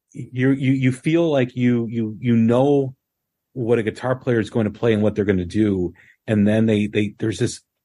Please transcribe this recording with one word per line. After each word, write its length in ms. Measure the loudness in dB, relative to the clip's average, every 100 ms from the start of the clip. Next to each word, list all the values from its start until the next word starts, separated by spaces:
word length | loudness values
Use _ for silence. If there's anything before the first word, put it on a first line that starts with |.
| _
you, 380 | -18 -12 -2 0
you, 220 | 2 2
you 200 | 2 0
feel 360 | 0 -2 0 2
like 280 | 0 -2 0
you, 300 | 0 0 -2
you, 280 | -4 -6 -4
you 160 | 0 2
know 580 | 4 4 2 2 -2 -8 _ _ _ _ _
what 280 | -6 0 0
a 20 |
guitar 320 | 0 -4 -4
player 240 | -4 0 0
is 120 | 0
going 140 | -2 -2
to 60 | -2
play 140 | 0
and 100 | 2
what 140 | 0 0
they're 80 |
gonna 200 | 0 0
do. 480 | -2 0 0 0 -4 -8 _ _ -2
And 180 | 2 2
then 200 | 2 2
they, 200 | 2 0
they, 280 | -2 -4 -4
there's 220 | -6 -2
this 200 | -4 -6 _ _